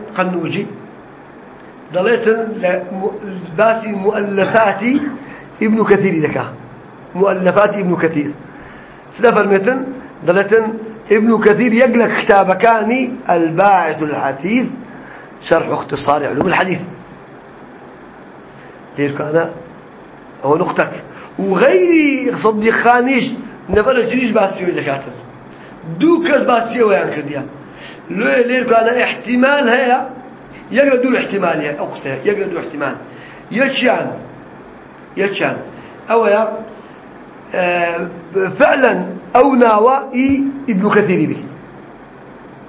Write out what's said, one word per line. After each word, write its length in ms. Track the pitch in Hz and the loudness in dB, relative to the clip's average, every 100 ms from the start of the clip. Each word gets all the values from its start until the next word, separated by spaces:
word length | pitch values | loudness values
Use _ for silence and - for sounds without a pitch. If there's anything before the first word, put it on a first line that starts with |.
| - - | -6 -4
قنوجي 500 | 180 175 156 202 - - - - - - - - - - - - - | -2 -2 -4 -6 -8 -12 -18 -20 -20 -20 -20 -20 -20 -20 -20 -20 -6
ضليت 360 | 170 202 220 214 | -2 2 2 2
ل-، 540 | 226 220 190 180 185 - | 0 -2 -2 -2 -2 -4
م-، 180 | 190 202 - 202 185 170 165 | -6 -6 -6 -10 -12 -8 0
باسي 340 | 220 226 214 | 2 2 -4
مؤلفات 880 | 196 196 208 202 196 - 220 214 190 233 294 294 - - - - - | -2 -2 0 -2 0 2 2 2 0 0 0 -2 -8 -14 -18 -20 -4
ابن 220 | 220 220 | 0 2
كثير 460 | 202 196 196 165 147 | 4 4 4 0 0
ذكا. 220 | 135 120 - - - - - - | -2 -6 -12 -18 -20 -20 -20 -14
مؤلفات 600 | 175 196 185 180 185 208 | 0 0 2 2 4 2
ابن 220 | 208 180 165 | 2 -2 0
كثير. 380 | 165 147 139 - - - - - - - - | 0 0 -4 -8 -16 -20 -20 -20 -20 -20 -20
سلا 220 | - 233 | 0 2
فرميتن 540 | 214 196 196 202 262 - - - - 156 | 4 2 2 2 0 -4 -10 -16 -4 0
ضليتن 480 | 185 196 220 220 - - - - | 2 4 2 2 -4 -10 -14 0
ابن 340 | 220 226 220 | 2 4 4
كثير 280 | 214 202 247 | 4 4 4
يقلك 440 | 220 254 233 214 - | 4 4 4 2 0
كتاب 360 | - 196 185 | 4 4 4
كاني 580 | 185 226 226 208 254 - - - | 4 4 4 2 -2 -2 -6 -2
الباعث 720 | 170 165 160 202 190 160 156 | 0 2 2 4 4 2 -2
الحثيث 640 | 151 131 139 135 175 240 226 - - - - - - - | -4 -2 -4 -4 -2 0 -2 -6 -14 -18 -18 -20 -20 -18
شرح 260 | - 165 135 | 0 0 2
اختصار 580 | 143 - 143 - 147 135 | -4 -6 -4 0 0 0
علوم 200 | 131 175 | -2 0
الحديث. 340 | 160 190 160 - - - - - - - - - - - - - - - - - - - - - - | 0 0 -2 -8 -14 -18 -20 -20 -20 -20 -20 -20 -20 -20 -20 -20 -20 -20 -20 -20 -20 -20 -20 -14 -4
دير 220 | 139 139 | -4 -4
كان 320 | 151 160 165 - - - - - - - - - | -2 -2 -2 -8 -18 -20 -20 -20 -20 -20 -20 -8
هو 120 | 135 156 | -2 0
نقطك. 360 | 160 - 156 - - - - - | 0 -2 -4 -6 -16 -20 -14 -6
وغير 1000 | 190 180 262 370 349 330 294 262 247 160 | -2 2 4 4 4 4 2 0 -2 0
صديق 380 | 208 214 220 | 0 2 0
خانيش 580 | 226 233 247 254 254 - - - - - | 2 2 2 2 0 -2 -6 -12 -16 -2
نفر 200 | 202 226 | 0 2
الجريش 400 | 254 - 247 240 | 2 0 0 0
باسيوي 400 | 214 196 - 180 | 2 0 -2 -4
دكاتن. 420 | 156 143 139 - - - - - - - - - - | -2 -4 -6 -8 -16 -18 -20 -20 -20 -20 -18 -14 0
دو 220 | 320 339 | 2 4
كز 200 | - 269 | 2 2
باسيوي 520 | 214 233 226 247 214 | 2 0 0 0 2
يعني 220 | 185 156 147 | 2 0 -6
كرديا. 300 | 143 143 123 - - - - - - | -8 -8 -10 -14 -20 -20 -20 -20 -10
لو 160 | 180 269 262 240 | -2 0 2 2
لير 240 | 254 233 | 0 0
كان 320 | 226 226 247 | 2 2 0
احتمال 680 | 208 - 208 247 262 285 240 | -2 -4 -4 0 2 2 2
هيا 420 | 254 247 262 269 - - - - - - | 2 2 0 -2 -12 -18 -20 -20 -20 -4
يقدر 300 | 214 285 247 | 2 4 4
دو 140 | 262 208 | 2 0
احتمال 440 | 151 196 175 156 | -2 -2 0 -2
هيا 180 | 147 143 | -4 -6
أو 60 | |
قصة 240 | 190 - 143 135 | -8 -8 -8 -4
يقدر 280 | 202 196 185 | -2 -2 -4
دو 60 | 165 | -6
احتمال. 380 | - 143 139 123 - - - - - | -8 -6 -6 -6 -14 -20 -20 -20 -8
يشان 580 | 208 269 - 247 180 - - - - - - - - - - - 180 | -2 -2 0 0 0 -4 -10 -14 -20 -20 -20 -20 -20 -20 -20 -14 -4
يشان. 400 | 202 196 143 120 - - - - - | -4 0 -2 -4 -10 -18 -20 -18 0
أو 160 | 226 208 | 2 4
يا، 260 | 208 214 226 - - - - - - - - - | 2 0 -4 -12 -18 -20 -20 -20 -20 -20 -20 -8
آه، 540 | - 175 175 170 170 175 - - 190 190 - | -4 -2 0 -2 -2 -8 -10 -6 -2 -2 2
فعلا 460 | 294 294 240 185 - - - 247 | 4 4 2 2 -4 -10 0 4
أو 180 | 277 | 4
ناوى 540 | 254 233 214 233 269 - | 6 4 6 4 2 0
إي 280 | 254 269 277 277 - - | -2 0 2 0 -4 -2
ابن 220 | 185 208 | 0 2
كثير 380 | 208 202 175 143 | 2 2 2 0
به. 160 | - - - - - - - - - - - - - | -4 -10 -16 -20 -20 -20 -20 -20 -20 -20 -20 -20 -20